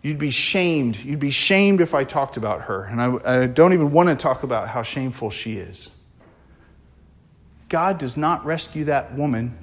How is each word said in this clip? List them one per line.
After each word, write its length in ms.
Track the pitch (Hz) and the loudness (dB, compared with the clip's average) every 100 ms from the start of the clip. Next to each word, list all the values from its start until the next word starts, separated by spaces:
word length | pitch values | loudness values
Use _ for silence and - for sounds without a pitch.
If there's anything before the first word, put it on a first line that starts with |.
You'd 160 | 143 147 | -6 -4
be 120 | 147 | -2
shamed. 640 | 123 - 196 175 156 123 104 | -2 0 0 2 2 0 -4
You'd 240 | 131 147 | -6 -4
be 100 | 143 | -2
shamed 500 | 135 - 196 202 190 | 0 4 6 6 4
if 140 | 165 | 4
I 80 | 147 | 2
talked 340 | 135 151 139 - | 0 -2 -2 -4
about 260 | 107 101 | -4 -4
her. 240 | - 98 98 | -4 -6 -4
And 140 | 117 | -2
I, 420 | 123 123 - 127 | 0 0 0 2
I 40 | 127 | 2
don't 260 | 120 175 | 6 6
even 200 | 180 147 | 6 4
want 160 | 147 175 | 4 4
to 80 | 139 | 2
talk 260 | 127 131 | 0 -2
about 240 | 135 113 101 | -2 -4 -2
how 160 | 123 | -6
shameful 480 | 113 139 131 117 110 | -6 -6 -6 -6 -8
she 280 | - 113 107 | -8 -8 -10
is. 320 | 90 92 - - _ _ - _ _ _ _ - _ _ _ _ _ _ - - - | -12 -16 -20 -20 _ _ -20 _ _ _ _ -20 _ _ _ _ _ _ -20 -20 -4
God 300 | 165 180 180 | 0 0 0
does 180 | 135 147 | -4 -2
not 280 | 156 170 | 0 0
rescue 380 | 151 160 - 156 151 | -2 -4 -6 -6 -2
that 280 | 139 - | -2 -2
woman, 420 | 131 147 113 120 120 | -4 -2 -2 -4 -8